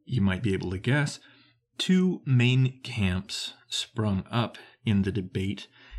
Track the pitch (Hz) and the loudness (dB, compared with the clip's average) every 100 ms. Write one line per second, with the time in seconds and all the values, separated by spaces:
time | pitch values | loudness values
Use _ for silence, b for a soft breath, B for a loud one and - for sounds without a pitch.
0 | - 127 95 92 101 95 92 92 123 147 | -6 0 0 2 0 0 -2 -4 -2 0
1 | 147 - B B B B _ - - 185 | -2 -6 B B B B _ -4 2 4
2 | 185 170 139 123 123 127 131 - 123 113 | 2 0 2 4 6 4 2 -2 -8 -2
3 | 92 92 98 - - - - - - 113 | 0 0 -4 -10 -10 -14 -10 -8 -6 -4
4 | 107 95 - 117 120 B B B 113 101 | -2 -2 -2 -2 -4 B B B 0 2
5 | 98 98 90 95 98 - - B B | 2 -2 -4 -4 -4 -6 -12 B B